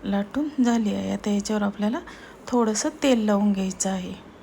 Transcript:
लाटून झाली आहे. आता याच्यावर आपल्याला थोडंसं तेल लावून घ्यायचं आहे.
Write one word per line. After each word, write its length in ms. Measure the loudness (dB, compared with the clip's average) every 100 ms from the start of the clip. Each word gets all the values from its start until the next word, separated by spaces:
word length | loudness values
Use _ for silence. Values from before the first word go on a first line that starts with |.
लाटून 580 | -2 -2 -2 -2 -2 2
झाली 320 | 2 4 2
आहे. 180 | -2 -2
आता 180 | -4 0
याच्यावर 320 | 0 0 -2
आपल्याला 380 | -2 0 -2 -2 -8 -18 -20 -18 -2
थोडंसं 400 | 2 2 0 -4 0
तेल 160 | 2 4
लावून 340 | 4 4 2
घ्यायचं 380 | 2 -2 -4 -4
आहे. 420 | -4 -6 -12 -16 -20